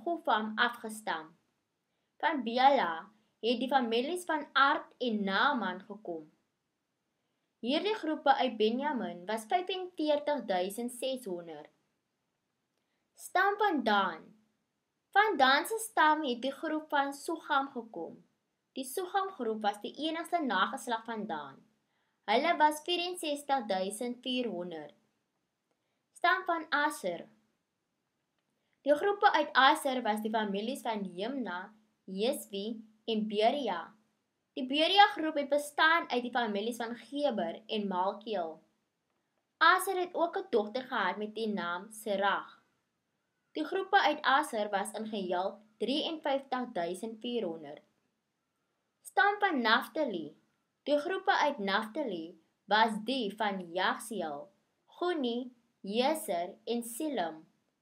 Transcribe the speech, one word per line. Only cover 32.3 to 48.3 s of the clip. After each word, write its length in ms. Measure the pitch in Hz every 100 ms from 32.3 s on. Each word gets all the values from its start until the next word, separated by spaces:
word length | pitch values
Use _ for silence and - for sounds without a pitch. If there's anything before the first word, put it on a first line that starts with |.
| 294 - 202 208 247 - _
en 220 | - 220 214
Beria. 540 | 208 220 285 233 175 165 - _ _ _ _ _ -
Die 80 | 254
Beria 380 | 285 330 392 403
groep 300 | 359 311 311
het 100 | 277
bestaan 600 | 294 285 - 320 339 -
uit 120 | 247
die 120 | 240
families 420 | 247 233 208 220 240
van 200 | 226 240
Geber 640 | - 285 285 208 165 170 -
en 180 | 220 196
Malkiel. 720 | 180 190 214 240 196 165 156 _ _ _ _ _ _ _ _ _ -
Aser 440 | 330 370 359 370
het 140 | 349
ook 240 | - 330 392
'n 80 | 370
dogter 320 | 233 214 254
gehad 340 | 254 240 185 196
met 180 | 214
die 140 | 220 220
naam 420 | 196 175 175 208
Serag. 720 | - 220 190 196 175 - - _ _ _ _ _ _ _ _ _
Die 120 | -
groepe 360 | 302 381 381 392
uit 220 | 302 302
Aser 480 | - 269 302 226 208
was 220 | 196 208
in 140 | - 220
geheel 540 | 220 185 180 196 - _ -
drieënvyftig 960 | 220 285 320 320 302 269 277 254 247
duisend 480 | 175 170 180 226 220
vierhonderd. 640 | 240 240 185 165 147 151 - _ _ _ _